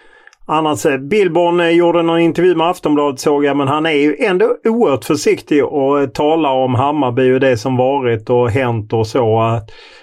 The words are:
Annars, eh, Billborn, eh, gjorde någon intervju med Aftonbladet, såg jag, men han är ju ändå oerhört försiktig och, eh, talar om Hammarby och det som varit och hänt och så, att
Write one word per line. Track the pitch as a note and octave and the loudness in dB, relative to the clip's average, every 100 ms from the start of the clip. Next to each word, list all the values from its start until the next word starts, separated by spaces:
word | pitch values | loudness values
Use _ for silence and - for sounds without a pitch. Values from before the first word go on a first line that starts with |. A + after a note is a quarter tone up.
| - - _ _ - | -20 -20 _ _ -4
Annars, | D#3 D#3 C#3+ D#3+ | -2 -2 -2 -2
eh, | C3+ | -2
Billborn, | C#3 G#3+ F#3+ D#3+ F3 F3 | -2 0 0 0 0 2
eh, | E3+ | 2
gjorde | E3+ E3+ E3+ | 2 2 2
någon | E3 E3 | 2 2
intervju | E3+ E3 F3+ E3 | 0 2 0 2
med | E3 | 0
Aftonbladet, | F3+ D#3 D3 D3 C3 | -2 -2 0 0 -2
såg | D#3+ D3 C#3+ | 0 0 0
jag, | C#3 | 0
men | C3+ | -2
han | D3+ D#3+ | -2 0
är | |
ju | D3 D3 - | 0 0 0
ändå | A3 F3+ A3 - | -2 0 0 0
oerhört | A3+ A3+ F#3+ C3 - | -2 0 0 0 -2
försiktig | D3+ A3+ G3 - D3+ C3 | -2 0 -2 0 0 0
och, | D3+ C3+ C#3+ | 0 0 0
eh, | C#3 | -2
talar | - D3+ D#3+ D3+ | -2 0 2 0
om | C3 C3 B2 | 0 0 0
Hammarby | C#3 D3+ B2+ A#2+ C3 | 0 0 -2 2 2
och | C3 | 2
det | C3+ A#2+ | 2 0
som | C3+ B2+ | -2 0
varit | B2+ C#3 B2 A2+ G#2+ | 0 0 -2 -2 0
och | B2 A#2+ | 0 0
hänt | A#2 B2 A#2 G#2+ | 0 -2 -4 -4
och | A2+ G#2+ | -4 -2
så, | C#3 A2+ A2+ | 0 0 0
att | A2+ A#2 - - - - | 0 -2 -8 -20 -20 -20